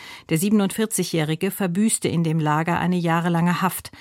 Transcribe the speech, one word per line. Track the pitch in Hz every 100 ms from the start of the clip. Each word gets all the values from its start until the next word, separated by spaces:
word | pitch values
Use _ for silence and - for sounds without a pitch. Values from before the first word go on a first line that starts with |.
| - - -
Der | 160
siebenundvierzigjährige | 196 214 196 - 220 - 175 165 151 160 190
verbüßte | - 190 170 220 - -
in | 165
dem | 165 160
Lager | 151 151 165 165
eine | 170 180
jahrelange | 165 165 170 170 170 175
Haft. | 185 - - -